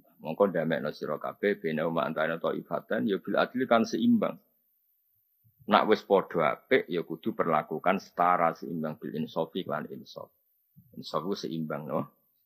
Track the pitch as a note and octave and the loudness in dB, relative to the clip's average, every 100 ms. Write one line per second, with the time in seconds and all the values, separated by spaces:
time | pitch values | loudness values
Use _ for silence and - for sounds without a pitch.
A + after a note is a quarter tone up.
0 | _ _ D2+ D#2+ G2+ E2+ D#2+ C#2+ C#2+ - | _ _ -6 2 2 2 0 0 -2 -6
1 | C#2+ D2+ C2 - G2+ G2+ E2 D#2 E2 E2 | -6 -6 -6 -2 0 0 -2 -2 -2 0
2 | - D#2 D#2+ E2 D#2+ D#2 - - - G#2+ | -2 0 -2 -2 -2 -4 -4 -6 -4 -2
3 | A#2+ F#2+ - - - B2 B2+ A#2 A2 - | 0 -2 -2 0 0 0 2 2 2 2
4 | A#2+ A#2 G2 - _ _ _ _ _ _ | 4 4 2 -4 _ _ _ _ _ _
5 | _ _ _ _ _ _ - G2+ D2+ G#2+ | _ _ _ _ _ _ 2 4 6 2
6 | - G2 - E2+ D2+ - - C3 - F2 | 4 2 2 0 0 0 2 2 2 -4
7 | D#2 D#2+ - - E2+ D#2 - D#2 F2 F#2+ | -4 -6 -6 -2 0 0 0 -2 0 0
8 | - - F2 F2 E2+ D#2+ - E2 D#2 D2 | -2 0 2 4 2 0 -6 -6 -6 -6
9 | C2+ C2+ D#2 - E2 F#2+ F2 D2+ - C2+ | -8 -6 -6 -4 -4 -4 -6 -6 -6 -14
10 | - - - _ _ _ _ _ _ - | -16 -16 -18 _ _ _ _ _ _ -18
11 | - E2 E2 G2+ - D#2+ D#2 D2 D2 D#2 | -8 -6 -4 -6 -6 -6 -6 -8 -6 -6
12 | C#3 _ _ _ | -6 _ _ _